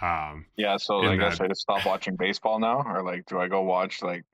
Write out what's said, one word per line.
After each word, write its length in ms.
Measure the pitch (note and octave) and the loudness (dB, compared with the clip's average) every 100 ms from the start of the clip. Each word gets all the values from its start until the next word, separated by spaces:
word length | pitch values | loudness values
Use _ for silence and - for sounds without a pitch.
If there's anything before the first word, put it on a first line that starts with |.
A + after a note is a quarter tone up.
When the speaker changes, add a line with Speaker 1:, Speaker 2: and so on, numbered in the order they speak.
Speaker 1:
Um, 460 | F2 E2 D2+ D#2 - - | -2 0 -4 -10 -12 -2
Speaker 2:
Yeah, 200 | G#2 F#2+ | 0 0
so 240 | - G2+ | 2 2
Speaker 1:
in 60 | F#2 | 4
Speaker 2:
I 80 | F#2+ | 4
guess 200 | E2+ E2+ | 2 2
Speaker 1:
that 80 | |
Speaker 2:
I 20 | F#2 | 0
just 120 | F#2+ | -2
stop 240 | - G2 | 0 0
watching 300 | G2 F#2+ - | 0 -2 -4
baseball 420 | F#2 F#2 G2 A2 A2 | -2 0 0 0 2
now, 220 | A2+ B2+ | 2 0
or, 200 | C3 F#2+ | 0 -2
like, 240 | F#2 F2+ F2+ | -2 -6 -4
do 120 | F#2+ | -2
I 80 | F2+ | 0
go 140 | G2 | 0
watch, 400 | F#2+ F2+ F#2+ - | 2 0 0 -4
like, 240 | F2+ F2 - | -4 -6 -10